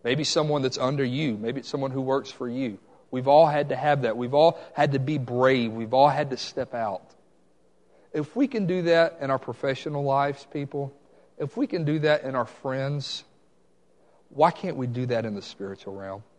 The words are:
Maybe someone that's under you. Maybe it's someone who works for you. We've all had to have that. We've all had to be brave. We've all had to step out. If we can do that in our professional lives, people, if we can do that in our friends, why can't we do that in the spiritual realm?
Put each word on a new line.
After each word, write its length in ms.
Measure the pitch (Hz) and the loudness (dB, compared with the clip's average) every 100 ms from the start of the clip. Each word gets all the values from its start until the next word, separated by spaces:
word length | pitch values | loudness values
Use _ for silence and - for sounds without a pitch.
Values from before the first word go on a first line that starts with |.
Maybe 200 | 120 139 | -2 -2
someone 380 | 147 165 151 147 | 0 0 2 0
that's 160 | 131 - | 0 0
under 260 | 131 135 | -2 0
you. 340 | 131 131 151 107 | -2 -2 -2 -2
Maybe 220 | 113 135 | -4 -6
it's 100 | - | -6
someone 220 | 143 135 | -6 -4
who 100 | 135 | -4
works 300 | 131 135 113 | 0 -2 -2
for 180 | - 123 | -8 -6
you. 300 | 123 127 98 _ - _ | -4 -6 -6 _ -20 _
We've 160 | 131 127 | -2 6
all 180 | 147 160 | 8 8
had 240 | 147 147 | 4 -2
to 60 | 131 | 0
have 280 | 147 143 | 2 2
that. 120 | 120 113 | 0 -2
We've 180 | 123 | 0
all 240 | 143 165 170 - | 4 4 4 -10
had 200 | - 147 | 0 0
to 60 | 139 | 0
be 180 | 131 151 | -2 -2
brave. 560 | 120 123 131 131 117 | -2 4 4 4 0
We've 200 | 113 113 | -4 -2
all 140 | 131 143 | 4 4
had 220 | 143 147 | 4 -4
to 80 | 127 | -6
step 360 | - - 123 | -6 -8 -8
out. 380 | 120 110 92 - _ _ _ _ _ _ _ _ _ _ | -4 -4 -6 -12 _ _ _ _ _ _ _ _ _ _
If 220 | 156 147 240 | -6 -4 0
we 100 | 277 | 0
can 200 | 240 180 | 0 0
do 160 | 185 | 0
that 340 | 170 165 165 - | 4 4 4 0
in 100 | 135 | -2
our 100 | 135 | -2
professional 640 | - 160 139 135 151 147 | -4 -4 -2 -2 -4 -4
lives, 440 | 143 135 143 139 - | 0 2 0 -4 -10
people, 400 | 147 143 143 139 - _ _ _ - | -8 -6 -6 -8 -12 _ _ _ -10
if 200 | 147 - | -8 -4
we 100 | 277 | -4
can 160 | 175 | -2
do 160 | 147 156 | 0 2
that 240 | 151 151 | 2 2
in 120 | 135 131 | 0 -4
our 100 | 117 | -4
friends, 800 | - 139 131 135 147 135 - - _ _ _ _ _ _ _ _ _ _ | -6 -6 -4 -2 -4 -6 -12 -14 _ _ _ _ _ _ _ _ _ _
why 220 | 135 165 | 2 2
can't 260 | - 190 143 | 2 -8 -4
we 100 | 127 | -4
do 200 | 120 127 | -4 -2
that 180 | 117 113 | -2 -2
in 100 | 101 | -8
the 60 | |
spiritual 520 | - - 98 98 - | -10 -12 -12 -10 -12
realm? 300 | 98 95 98 - | -12 -10 -12 -16